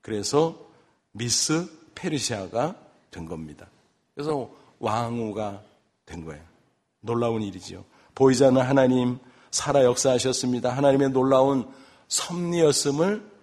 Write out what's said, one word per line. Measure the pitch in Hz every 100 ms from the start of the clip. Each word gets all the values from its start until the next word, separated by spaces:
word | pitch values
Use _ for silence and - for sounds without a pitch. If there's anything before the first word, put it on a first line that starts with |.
그래서 | - 107 101 143 165 - - _ _ _ _
미스 | 104 120 - - 156 175 - _ -
페르시아가 | 185 151 120 110 92 107 151 - _ _ _
된 | - 82
겁니다. | 82 78 71 - _ _ _ _
그래서 | - 147 147 113 - _ _
왕후가 | 110 110 117 117 110 104 104 101 _ _ _ _ _
된 | 87
거예요. | 80 76 85 _ _ _ _ _
놀라운 | 107 117 117 113
일이지요. | 104 92 - 95 - _ _
보이지 | - 135 127 135
않는 | 127
하나님 | 127 139 127 127 123 123 - _ _
살아 | - 143 139
역사하셨습니다. | 123 120 135 123 131 127 123 123 123
하나님의 | 127 139 135 135
놀라운 | 127 131 131 135 131 - - - _ _
섭리였음을 | - - 175 175 175 156 143 143 143 180 208 - _